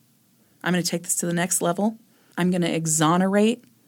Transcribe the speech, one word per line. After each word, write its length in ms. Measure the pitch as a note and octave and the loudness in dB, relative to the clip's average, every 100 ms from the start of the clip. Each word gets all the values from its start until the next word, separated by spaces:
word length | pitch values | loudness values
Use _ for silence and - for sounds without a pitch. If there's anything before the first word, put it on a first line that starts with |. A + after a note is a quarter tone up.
| _ _ _ _ _ _ | _ _ _ _ _ _
I'm 100 | F3 | -4
gonna 100 | F3+ | -2
take 220 | E3+ F3 | -2 -6
this 100 | - - | -6 -6
to 100 | F3 | -2
the 60 | |
next 300 | E3+ F3 - | -2 -2 -2
level. 340 | E3+ E3+ G#3+ A3 _ _ _ - | -2 0 -2 -4 _ _ _ -2
I'm 140 | F3+ | 0
gonna 160 | F3+ E3 | 0 0
exonerate 960 | D#3+ D#3+ D#3 D#3 F3+ F#3+ G3+ G#3+ B3 - _ | -2 -2 2 4 4 2 2 2 0 -10 _